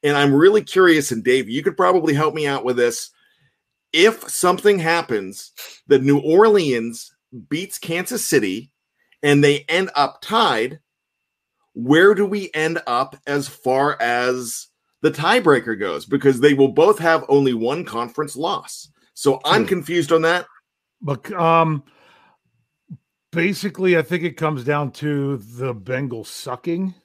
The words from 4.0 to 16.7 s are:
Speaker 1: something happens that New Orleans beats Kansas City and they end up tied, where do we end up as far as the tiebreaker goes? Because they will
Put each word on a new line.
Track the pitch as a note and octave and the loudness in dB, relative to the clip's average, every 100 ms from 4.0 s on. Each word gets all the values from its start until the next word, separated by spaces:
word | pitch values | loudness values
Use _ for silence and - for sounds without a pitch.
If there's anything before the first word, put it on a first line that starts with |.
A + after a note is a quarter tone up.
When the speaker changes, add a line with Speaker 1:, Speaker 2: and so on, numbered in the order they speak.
| G3+ A3+ - | 2 2 -10
Speaker 1:
something | - F#3 F#3 G#3 G3 | -2 0 2 2 2
happens | E3 E3+ E3 A2 F#2+ G2 - - - - _ | 2 0 0 -4 -6 -14 -20 -20 -20 -20 _
that | C#3 | 2
New | C3+ C#3+ | 4 0
Orleans | C#3+ E3+ A3+ G#3 D#3 B2 A#2 A#2 - _ _ B2+ G2 | 4 4 6 4 2 -2 -4 -10 -18 _ _ -20 -8
beats | D3+ F#3+ - | -8 -8 -12
Kansas | - E3 F#3 B3 - | -8 -6 -6 -6 0
City | D3 G#2 F#2+ C#3 _ _ _ _ _ | 0 0 -6 -10 _ _ _ _ _
and | D3 C#3+ | 2 4
they | C#3+ C#3+ - | 4 2 0
end | E3 F#3+ | -2 -2
up | - C#3 - | -2 -2 -2
tied, | - A3 G#3+ A#2 A#2+ D3 _ _ _ _ _ _ _ _ _ | -4 0 0 0 -4 -8 _ _ _ _ _ _ _ _ _
where | - A#2+ D3+ F#3+ | -12 2 6 6
do | G3+ G3+ | 4 0
we | G#3 F#3+ | -2 -6
end | D3+ D#3 E3 - | -4 -4 -4 -4
up | A#2+ C3+ - - | -4 -4 -8 -6
as | C#3+ C#3 | -4 -4
far | - B2+ C3 C#3+ C#3 | -6 -2 0 0 0
as | A#2 A#2+ B2 B2+ A#2+ - - _ _ _ | -2 0 -2 -4 -6 -12 -16 _ _ _
the | D3+ | -2
tiebreaker | C#3+ D#3+ A#3 F3+ C3+ A#2 G#2+ | 0 0 2 4 2 2 -6
goes? | G2 D2 | -4 -6
Because | - C#3 C#3 B2+ | -4 0 2 4
they | C#3+ | 2
will | C#3 C3+ | 4 2